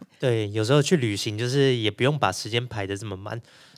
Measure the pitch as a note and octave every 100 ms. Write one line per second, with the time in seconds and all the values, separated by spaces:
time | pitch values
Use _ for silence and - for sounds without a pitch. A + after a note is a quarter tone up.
0 | - - C3+ A2+ G#2 G#2+ A2 D3 C#3+ F3+
1 | A#2 G2+ A#2 G#2 B2 C#3 C3+ B2 G#2+ G2+
2 | A#2+ D3+ G2 F#2 G#2+ A#2 B2 A2 G2 G2
3 | A2 F#2+ G#2 A2+ - - -